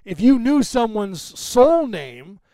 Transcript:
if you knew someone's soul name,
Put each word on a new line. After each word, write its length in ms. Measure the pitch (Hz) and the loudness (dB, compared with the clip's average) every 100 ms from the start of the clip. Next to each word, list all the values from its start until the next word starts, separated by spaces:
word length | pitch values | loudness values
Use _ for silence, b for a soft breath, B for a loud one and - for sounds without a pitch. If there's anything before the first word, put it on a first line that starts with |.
if 160 | - 160 | -12 0
you 180 | 233 269 | 4 4
knew 240 | 233 294 | 2 0
someone's 760 | 240 262 233 214 202 175 - - | 0 -2 -2 -4 -8 -10 -14 -16
soul 480 | - 247 277 339 294 | -4 4 4 4 0
name, 540 | 190 139 120 143 196 _ | -6 -12 -16 -20 -20 _